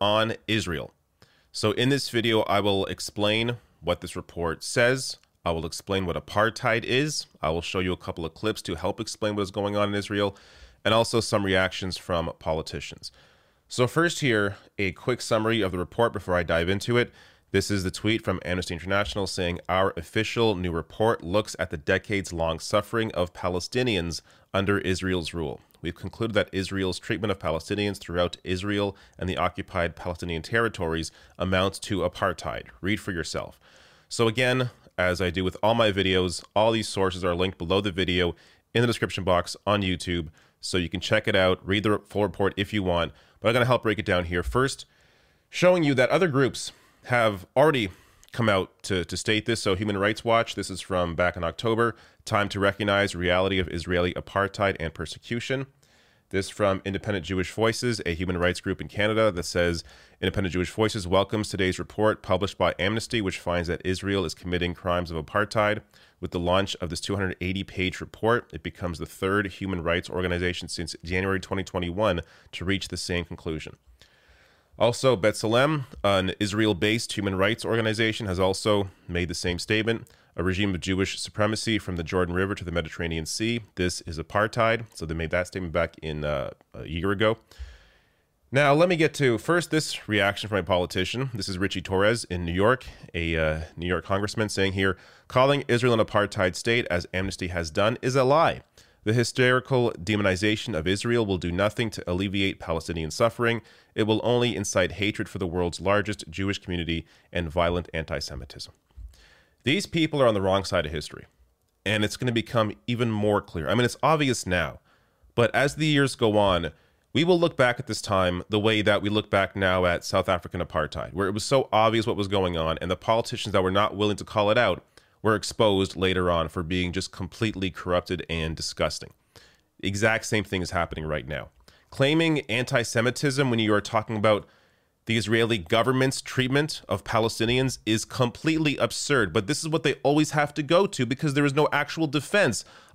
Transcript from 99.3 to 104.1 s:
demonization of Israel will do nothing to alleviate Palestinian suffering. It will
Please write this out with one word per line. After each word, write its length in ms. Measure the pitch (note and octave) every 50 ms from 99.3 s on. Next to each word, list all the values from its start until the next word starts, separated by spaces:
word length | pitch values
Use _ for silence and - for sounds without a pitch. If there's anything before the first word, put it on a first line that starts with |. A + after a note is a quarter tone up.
| - - B2+ B2 B2+ B2+ B2 - C3+ B2 A#2+ A2+ -
demonization 840 | - E2+ F#2 G#2+ G#2 G#2 G2 F#2 F2+ G#2 G#2+ G#2+ G#2 - - G#2+ D#2
of 100 | D#2+ F2
Israel 380 | G2 G#2 - A#2+ A#2+ A#2+ A2+
will 140 | G2 G2 F2+
do 120 | E2 F2+
nothing 380 | E2+ F2+ G2 G#2+ - - A#2+ A2
to 140 | - - - -
alleviate 520 | F2+ F2+ G2 G#2 F#2 G2+ G2 F#2+ - -
Palestinian 500 | - - E2 E2 - - E2+ E2 D#2+ D#2
suffering. 520 | D#2 - A#2 A#2 - - A#2+ A#2 A#2 A2+ - - - - _ _ _
It 80 | - A2
will 180 | G#2